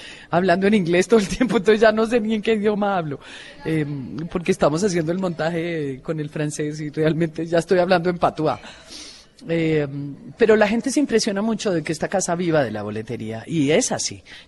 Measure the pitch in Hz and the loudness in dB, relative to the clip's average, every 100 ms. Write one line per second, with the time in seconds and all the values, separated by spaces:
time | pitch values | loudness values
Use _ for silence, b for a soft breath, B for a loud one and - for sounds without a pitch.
0 | B B B 165 185 180 196 220 165 175 | B B B 0 2 2 4 4 4 2
1 | - 226 185 - 254 226 - 220 220 220 | 4 4 4 0 0 2 4 6 6 4
2 | 220 240 214 220 220 220 208 208 208 190 | 2 0 0 -2 0 0 0 0 0 0
3 | 160 135 B B B B - 160 143 143 | -2 -8 B B B B -4 -2 -2 -6
4 | 110 104 170 185 170 185 156 151 208 170 | -8 -8 -6 -4 -2 2 2 2 0 0
5 | 156 180 185 165 160 170 170 165 143 131 | -2 -2 -4 -2 -4 -2 -4 -4 -6 -6
6 | 147 160 147 160 151 151 151 151 151 147 | -8 -6 -6 -6 -6 -4 -6 -6 -6 0
7 | 156 160 170 160 165 170 165 180 180 180 | 0 2 -2 -4 -2 0 2 2 4 2
8 | 175 175 151 135 156 110 B B B B | 2 0 0 0 -2 -4 B B B B
9 | B B B - - 165 160 156 143 143 | B B B -14 -4 -2 0 0 -2 -4
10 | 143 139 - - 240 214 208 226 269 302 | -8 -10 -12 2 4 6 4 2 0 0
11 | 277 226 214 196 220 220 220 170 151 156 | 2 2 0 -2 -2 -2 -2 -2 -2 -4
12 | 165 190 180 170 180 156 123 107 104 107 | -2 -2 -2 -2 2 2 0 -2 -6 -6
13 | 110 113 110 113 - 160 139 175 262 147 | -6 -8 -8 -10 -4 0 2 2 2 -2
14 | - 101 B B | -6 -10 B B